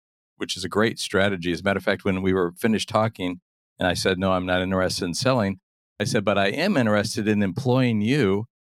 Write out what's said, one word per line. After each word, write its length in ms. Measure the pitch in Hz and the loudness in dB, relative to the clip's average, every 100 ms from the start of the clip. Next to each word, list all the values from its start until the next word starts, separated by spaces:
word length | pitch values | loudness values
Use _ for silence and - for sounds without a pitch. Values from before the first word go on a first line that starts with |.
| _ _ _ _ | _ _ _ _
which 220 | 101 - | -8 -8
is 80 | 90 | -4
a 40 | |
great 300 | 98 110 - | 0 0 -2
strategy. 540 | - 95 101 95 85 | -2 0 2 0 -2
As 80 | 82 | -2
a 20 | |
matter 140 | 98 98 | 0 0
of 80 | 107 | 0
fact, 180 | 98 | -2
when 180 | 104 92 | -2 0
we 120 | 95 | 2
were 180 | 92 87 | 2 0
finished 380 | - 113 104 - | 0 0 0 0
talking 500 | 107 110 - 90 92 _ _ _ - | 0 0 -2 -6 -8 _ _ _ -2
and 80 | 92 | -2
I 60 | |
said, 260 | 82 101 92 | 0 0 0
"No, 140 | 95 | 2
I'm 120 | 92 90 | 0 0
not 160 | 90 | 0
interested 440 | 92 95 92 - 92 | 0 0 0 -2 -4
in 80 | |
selling," 480 | 82 120 131 98 95 _ _ _ - | -2 0 2 0 -4 _ _ _ -8
I 60 | |
said, 220 | 104 110 101 | -2 0 0
"But 120 | 101 | 2
I 100 | 98 | 0
am 280 | 139 190 165 | 0 0 2
interested 500 | 113 104 101 - 107 | 2 2 0 -2 0
in 160 | 104 | 2
employing 600 | 98 87 127 127 127 107 | 0 -2 0 2 2 0
you, 460 | 107 147 101 101 113 _ | 0 2 2 0 -4 _